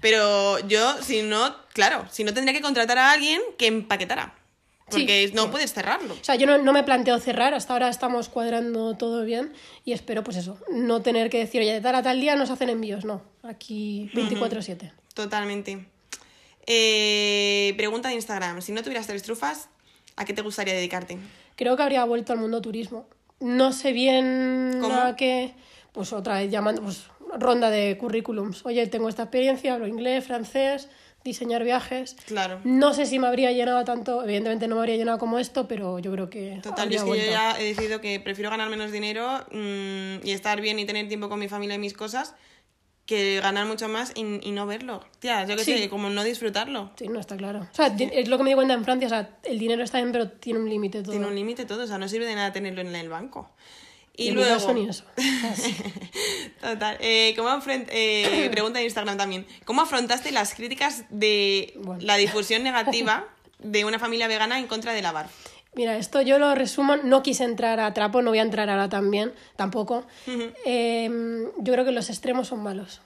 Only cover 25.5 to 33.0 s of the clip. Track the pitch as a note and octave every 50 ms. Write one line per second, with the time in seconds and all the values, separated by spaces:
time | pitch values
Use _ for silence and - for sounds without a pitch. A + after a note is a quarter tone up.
25.5 | C4 - - - - - - _ _ - F#3+ - A#3 G#3 F#3+ A3 G#3 G3 G3 G3+
26.5 | G3 G#3+ G#3 G#3+ A3 A3+ A3 G3+ F#3 - - - - _ - F4 F4+ C#4 A3 B3
27.5 | B3 B3 A#3+ A3 G#3+ G#3+ G#3 G3+ G3 G3 - A#3+ G#3+ A3+ A3+ - A#3 G#3+ G3 F#3+
28.5 | F3+ - - C4 A#3 A#3+ A#3 G#3+ - A3+ A3+ A3 A3 - A#3 A3 - B3+ B3+ C4+
29.5 | C4+ C4 C4 C#4 B3+ A#3+ A#3 G3+ A3 A3+ A#3+ B3+ B3+ C4 B3+ C4 B3+ A#3+ A3+ -
30.5 | - C4+ C4+ C4+ C#4 C#4 C#4 - - - - - _ _ _ B3+ A#3+ - B3+ A#3
31.5 | A#3 A#3 A#3 A#3+ B3 B3+ B3 - B3+ B3+ C4 B3+ - - - - G#3+ G#3 F#3+ F#3
32.5 | F#3 F#3 G3 A#3+ B3+ C4 C#4 D4 C#4+ -